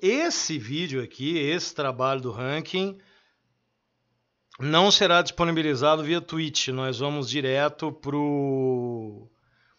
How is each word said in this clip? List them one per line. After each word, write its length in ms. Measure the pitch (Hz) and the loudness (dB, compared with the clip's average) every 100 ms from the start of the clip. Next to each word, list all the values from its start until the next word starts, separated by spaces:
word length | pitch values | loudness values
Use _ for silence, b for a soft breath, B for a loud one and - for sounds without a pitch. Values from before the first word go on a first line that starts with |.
esse 560 | 185 262 339 - - 151 | 0 2 0 -2 -4 -6
vídeo 420 | 110 151 175 131 | -6 -6 -4 -4
aqui, 380 | 117 - 139 165 | -6 -6 -4 0
esse 340 | 143 170 170 | 0 -2 -4
trabalho 480 | - 139 123 131 135 | -4 -4 -2 -2 -2
do 120 | 127 | -4
ranking, 640 | 110 131 151 147 185 196 196 b b b b _ _ _ _ _ _ _ _ _ _ _ - | -6 -4 -4 -4 -4 -4 -6 b b b b _ _ _ _ _ _ _ _ _ _ _ -6
não 320 | 139 160 202 | 2 6 6
será 320 | - 190 175 | 6 6 6
disponibilizado 800 | 175 - 170 160 156 127 147 156 | 4 0 0 2 0 2 4 2
via 180 | 151 170 | 2 -2
Twitch. 480 | 170 160 156 - - | -2 -4 -2 -2 -2
Nós 300 | 127 131 117 | -2 -4 -2
vamos 320 | 143 147 120 | -4 -4 -4
direto 600 | 147 131 135 147 147 156 | -2 0 2 0 -2 -8
pro, 1400 | 143 143 147 147 143 139 135 131 123 120 120 110 101 - _ _ _ _ | -6 -4 -2 0 0 0 0 0 0 -2 -6 -10 -14 -20 _ _ _ _